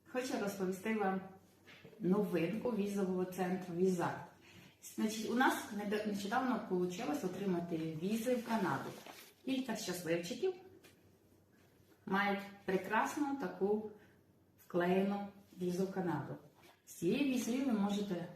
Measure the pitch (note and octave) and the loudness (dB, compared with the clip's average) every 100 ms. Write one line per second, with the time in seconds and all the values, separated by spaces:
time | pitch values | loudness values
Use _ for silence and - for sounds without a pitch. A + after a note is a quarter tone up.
0 | - B3+ B3 A3+ G3 - F#3 F#3+ A3 A3 | -8 -4 -2 0 -2 0 -2 0 0 2
1 | F#3+ F#3+ - - - - - - - - | 2 0 -4 -14 -20 -20 -20 -20 -20 -2
2 | E3+ G3 F#3+ E3+ E3 A3 B3 G#3 G3+ G3+ | 4 4 4 2 0 0 0 0 0 2
3 | F#3 F#3 F3+ - F3+ F#3 F3+ E3+ F#3+ F3+ | 2 2 0 0 0 0 -2 2 4 4
4 | C#3+ C3 - - - - - - - - | 0 -2 -10 -18 -20 -20 -20 -20 -14 -2
5 | G#3+ - - A#3 C#4 - - G3+ G3+ G#3 | 0 0 0 4 4 4 -4 -4 -2 0
6 | G#3+ G3 G3 A#3+ B3+ G#3+ - F#3 F3+ F3+ | 0 -2 0 0 2 0 0 0 0 -2
7 | C4+ D4 F3+ F#3+ G3+ F3 F3 D#3+ D#3+ D#3 | -2 0 -2 -2 0 0 0 -2 -2 -2
8 | F#3 A3+ A#3+ B3 - A3 F3+ C3 - - | 0 0 2 0 2 0 2 0 -4 -10
9 | - - - - - C4 - G#3+ - F3 | -14 -18 -20 -12 -4 -2 -2 -4 -2 -4
10 | D#3+ E3+ - B3 F#4 - - - - - | 0 0 0 -2 -2 -2 -10 -20 -20 -20
11 | - - _ - _ - - - - - | -20 -20 _ -20 _ -20 -20 -20 -20 -14
12 | - G3 G3+ G3 - - - F#3 F#3+ A3 | -2 0 2 0 -4 -12 -2 0 2 2
13 | C#4 - C#4+ C#4 F3+ - G3 G#3+ G#3+ - | 2 0 -2 0 -4 0 2 2 -2 -12
14 | - - _ _ _ _ - F3+ F3 F#3+ | -20 -20 _ _ _ _ -4 0 4 4
15 | G3+ G3+ G3+ - - F3+ F3+ F3 F#3+ F#3+ | 4 0 -4 -12 -20 -4 -2 0 0 0
16 | F3 D3+ C3+ C#3+ - - - - - - | -2 -2 -4 -10 -14 -20 -20 -20 -20 -4
17 | E3+ B3+ C#4+ A#3+ A3 C4 C4+ G#3 G3+ G3+ | 0 2 2 2 0 0 2 2 2 2
18 | - E3+ E3+ | 0 -2 -4